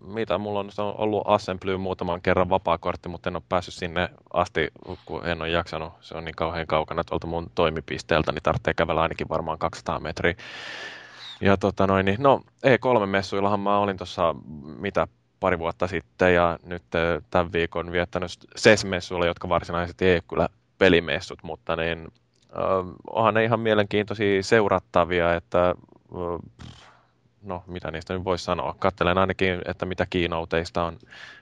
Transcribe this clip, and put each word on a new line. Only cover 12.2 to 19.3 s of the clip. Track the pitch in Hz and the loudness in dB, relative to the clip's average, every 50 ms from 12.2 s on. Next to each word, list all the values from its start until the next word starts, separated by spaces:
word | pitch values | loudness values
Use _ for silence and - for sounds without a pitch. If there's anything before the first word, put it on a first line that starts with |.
| 143 | 4
no, | 139 127 90 - - _ _ - | 4 4 4 0 -6 _ _ 2
E | 135 123 113 | 4 4 4
kolme | 117 131 123 113 101 | 4 2 2 2 2
messuillahan | 98 98 98 98 - 101 98 98 101 104 101 | 2 0 -2 -2 -2 -2 0 0 0 0 0
mä | 98 101 101 101 | 0 2 2 2
olin | 101 101 95 | 2 0 -2
tossa, | 92 92 90 - 101 90 82 76 64 50 - 78 76 69 | -4 -8 -10 -4 0 0 0 0 -2 -8 -14 -16 -16 -14
mitä, | 76 78 60 87 101 92 87 80 - - _ _ _ _ _ | -16 -12 -8 -8 -4 0 0 -2 -2 -4 _ _ _ _ _
pari | - 92 90 85 | 0 0 0 0
vuotta | 82 85 85 - - | -2 -6 -4 -4 -4
sitten, | 90 92 82 - _ _ - 92 90 87 | -4 -4 -6 -8 _ _ 2 4 4 6
ja | 87 87 85 82 - - | 4 4 2 0 -2 -8
nyt, | 87 90 87 - _ - | -12 -12 -12 -10 _ -2
ö, | 85 82 85 85 78 - _ | 0 0 0 0 -2 -4 _
tän | - 92 87 85 85 | 0 0 0 0 -2
viikon | 85 85 85 - 85 82 87 85 | -2 -2 -2 -4 -6 -6 -4 -2
viettänyt | 87 87 - - 90 90 87 - - - _ - | -2 -2 -2 -4 -6 -6 -6 -10 -14 -20 _ -12
ses | - - 117 107 98 - | 4 6 6 6 6 4
messuilla, | 95 95 87 - - 92 87 87 | -2 -4 -6 -6 -6 -2 0 0
jotka | 85 | 0